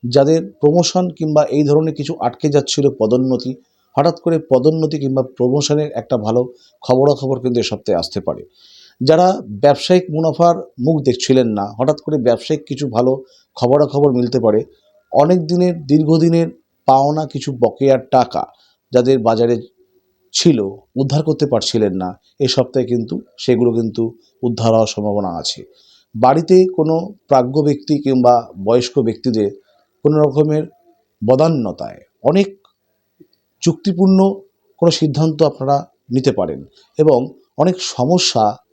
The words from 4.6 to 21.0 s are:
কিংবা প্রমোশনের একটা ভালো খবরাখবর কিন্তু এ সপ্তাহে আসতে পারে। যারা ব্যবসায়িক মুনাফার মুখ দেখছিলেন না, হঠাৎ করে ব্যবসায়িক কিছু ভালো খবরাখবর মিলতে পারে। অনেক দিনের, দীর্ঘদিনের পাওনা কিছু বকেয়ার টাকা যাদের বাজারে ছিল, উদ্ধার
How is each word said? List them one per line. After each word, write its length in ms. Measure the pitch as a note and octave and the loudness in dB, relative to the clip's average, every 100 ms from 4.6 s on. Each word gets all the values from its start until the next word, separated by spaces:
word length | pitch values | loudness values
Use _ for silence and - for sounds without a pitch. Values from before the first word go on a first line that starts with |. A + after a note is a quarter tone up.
| C#3 D#3+ D#3 D3+ | 2 0 -2 -4
কিংবা 240 | C#3 C3 | -4 -4
প্রমোশনের 640 | B2+ - B2+ C#3 D3 D3+ D3+ | -6 -2 -2 0 0 -2 -2
একটা 260 | - A2 B2+ | -8 -6 -4
ভালো 240 | G#2+ A#2 B2+ - _ _ | 0 -2 -2 -8 _ _
খবরাখবর 580 | - B2+ C#3+ C#3 C3+ C3 | -2 2 4 2 -2 -4
কিন্তু 200 | B2+ A#2+ | -2 -2
এ 40 | |
সপ্তাহে 320 | - G#2 - F2+ | -2 -6 -4 -4
আসতে 240 | E2+ - | -4 -8
পারে। 240 | F2 C#2+ - _ _ - - _ | -8 -10 -12 _ _ -20 -20 _
যারা 380 | C3 D#3+ F3+ F#3+ - | 2 4 4 0 -6
ব্যবসায়িক 560 | G2+ C#3+ C#3 - F3+ F3+ | 0 2 2 2 0 0
মুনাফার 440 | D3+ D#3+ C#3+ E3+ E3+ - - | -2 -2 2 2 2 -6 -4
মুখ 220 | B2 D#3+ | -2 0
দেখছিলেন 440 | C3+ A#2 - C3 A#2+ | 0 -2 2 2 2
না, 180 | G#2 G2+ G#2+ | -2 -6 -4
হঠাৎ 200 | C3+ D3 | -2 -2
করে 160 | - D3+ | -2 -2
ব্যবসায়িক 480 | A#2+ A2+ - D#3 - | 0 -2 -2 -6 -6
কিছু 180 | C3+ C#3+ | -8 -4
ভালো 340 | A2+ B2+ C3 - _ _ - | 0 0 0 -6 _ _ -4
খবরাখবর 580 | B2 C#3+ D3 C#3 C#3+ | 0 2 2 2 2
মিলতে 260 | B2 A#2+ B2+ | 2 0 0
পারে। 240 | A2+ G#2+ C#3+ _ _ _ _ | 2 0 -2 _ _ _ _
অনেক 280 | - D3+ F3+ D#3 | 0 2 2 0
দিনের, 380 | F3 F3+ E3+ C#3+ | 0 0 -2 0
দীর্ঘদিনের 640 | D3 D3+ E3 E3+ E3 E3 - _ _ - | 0 2 2 2 2 -2 -6 _ _ 0
পাওনা 400 | C3+ C#3 D3+ D3+ | 2 2 -2 -6
কিছু 240 | C#3 C#3 B2+ | -8 -8 -2
বকেয়ার 380 | A#2 - C3+ C3 - | -2 0 2 2 2
টাকা 360 | C3 A#2+ - - _ _ _ _ | 0 2 -4 -8 _ _ _ _
যাদের 260 | B2 B2 C3+ | 0 2 2
বাজারে 420 | A2+ A2+ A#2 A#2+ - _ _ _ _ _ _ | 2 2 0 0 -4 _ _ _ _ _ _
ছিল, 260 | - E3+ C3 G2 G2 _ | 0 2 2 -2 -8 _
উদ্ধার 280 | B2 | -6